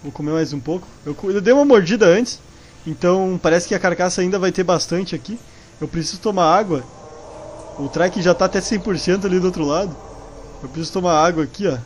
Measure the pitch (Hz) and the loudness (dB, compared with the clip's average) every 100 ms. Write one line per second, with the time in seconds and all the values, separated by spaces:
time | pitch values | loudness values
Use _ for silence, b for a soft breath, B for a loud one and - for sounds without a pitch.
0 | 143 - 151 160 160 143 131 175 180 - | -14 -8 -4 -2 -2 -6 -6 -8 -8 -16
1 | 147 147 196 202 190 269 285 233 170 220 | -12 -8 -4 0 4 4 8 6 6 4
2 | 202 185 247 - - B B B - 156 | 6 6 2 -8 -18 B B B -12 -2
3 | 180 185 185 180 170 170 - 196 185 170 | 0 2 0 0 2 2 0 0 0 0
4 | 180 185 185 196 185 175 175 170 - 170 | -2 0 -2 0 -2 0 0 0 0 -4
5 | 196 160 - 233 B B B B 151 170 | -4 -8 -10 -14 B B B B -8 -6
6 | 151 180 220 190 160 180 208 147 120 - | -6 -6 -4 2 4 4 2 -4 -6 -20
7 | - - - - - - - - 139 160 | -20 -20 -20 -18 -18 -18 -18 -10 -8 0
8 | 180 185 175 - 190 190 185 214 214 170 | 0 2 2 4 2 0 -2 -4 -2 -4
9 | - 190 190 185 185 180 147 156 196 135 | 0 0 2 0 0 -2 -2 -2 -2 -8
10 | - - - - - - 135 165 160 190 | -18 -20 -20 -20 -20 -16 -12 -10 -6 -2
11 | 180 156 165 160 147 - 196 127 | 2 4 4 2 -4 -2 -4 -4